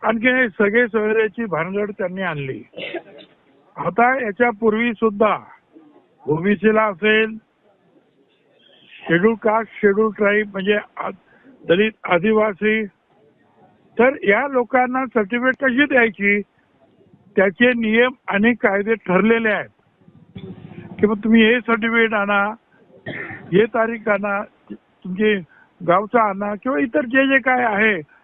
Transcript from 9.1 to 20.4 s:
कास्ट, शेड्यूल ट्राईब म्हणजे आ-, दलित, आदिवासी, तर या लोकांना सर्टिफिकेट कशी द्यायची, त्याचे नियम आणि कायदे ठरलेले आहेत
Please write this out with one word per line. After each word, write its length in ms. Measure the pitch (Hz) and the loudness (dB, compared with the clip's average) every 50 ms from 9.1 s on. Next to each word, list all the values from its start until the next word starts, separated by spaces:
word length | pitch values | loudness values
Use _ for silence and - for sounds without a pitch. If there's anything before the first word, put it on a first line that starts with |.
| 165 175 190 226 226 | 0 2 4 2 2
कास्ट, 460 | 202 - 214 214 226 214 - - - | 2 0 0 0 0 -2 -6 -4 0
शेड्यूल 300 | 214 202 196 208 220 220 190 208 | 2 2 4 4 2 0 0 0
ट्राईब 300 | 208 202 208 214 214 208 | 0 2 2 0 -2 -4
म्हणजे 260 | 190 196 190 208 208 208 - - - | -6 -6 -2 0 -2 -2 -2 -8 -12
आ-, 140 | - - - - - _ _ _ _ _ - - _ - - | -10 -10 -10 -10 -14 _ _ _ _ _ -20 -20 _ 0 0
दलित, 240 | 165 190 214 220 - _ - | 2 2 2 0 -2 _ -4
आदिवासी, 840 | - 180 170 175 220 220 214 214 220 185 - 208 214 220 220 214 190 _ _ _ _ _ _ _ _ _ _ _ _ _ _ _ _ _ _ _ _ - 226 | -2 0 0 2 2 2 2 2 0 -2 -2 -2 0 0 0 -2 -6 _ _ _ _ _ _ _ _ _ _ _ _ _ _ _ _ _ _ _ _ 0 2
तर 120 | 233 269 277 - | 2 2 2 0
या 260 | - 202 202 226 277 277 | 0 0 0 0 0 -2
लोकांना 580 | 269 247 240 - 262 247 254 247 254 262 269 | -2 -2 -2 0 0 0 0 0 -2 -4 -4
सर्टिफिकेट 480 | 233 - 226 202 185 240 240 247 262 247 - 277 | -2 -2 -2 -2 -2 -2 -2 0 -2 -2 0 -2
कशी 200 | 262 233 262 294 | 0 2 2 0
द्यायची, 560 | 294 294 247 233 226 180 - 202 202 208 208 196 _ _ _ _ _ _ _ _ _ _ _ _ _ _ _ _ _ - | 2 2 2 2 2 0 -2 -2 0 0 -2 -4 _ _ _ _ _ _ _ _ _ _ _ _ _ _ _ _ _ 0
त्याचे 320 | 196 185 202 - - 240 254 | 2 2 2 2 2 2 2
नियम 440 | 247 233 220 214 220 233 247 254 269 _ - - | 2 0 0 0 2 2 2 2 0 _ -8 -4
आणि 260 | 190 202 214 240 240 | 0 2 2 2 2
कायदे 400 | - - 208 196 202 196 220 226 | 2 0 0 0 0 0 -2 -4
ठरलेले 540 | 208 - 185 180 185 202 220 233 233 226 214 | -4 -2 0 2 2 4 2 2 2 0 -2
आहेत 200 | 202 170 127 107 _ _ _ _ _ _ _ _ _ - _ _ - - | -2 -2 -6 -10 _ _ _ _ _ _ _ _ _ -20 _ _ -20 -18